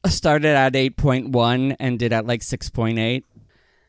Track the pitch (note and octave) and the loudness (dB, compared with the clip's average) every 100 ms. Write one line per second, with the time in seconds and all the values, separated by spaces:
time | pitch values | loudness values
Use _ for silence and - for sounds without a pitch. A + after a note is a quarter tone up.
0 | F#3+ - E3 D3+ D3+ C#3+ C3 C3+ C3 - | -4 0 2 2 4 4 4 2 0 0
1 | C#3+ B2+ B2+ B2 A#2 B2 C3+ C3+ C3 A#2+ | 0 0 0 0 2 2 0 -2 -2 -2
2 | A#2 A2+ A2 A#2+ - B2 - - A2+ A2+ | 0 0 -2 -4 -4 -8 -8 -4 -2 0
3 | A2+ B2+ - - - _ _ _ | -2 -4 -6 -20 -20 _ _ _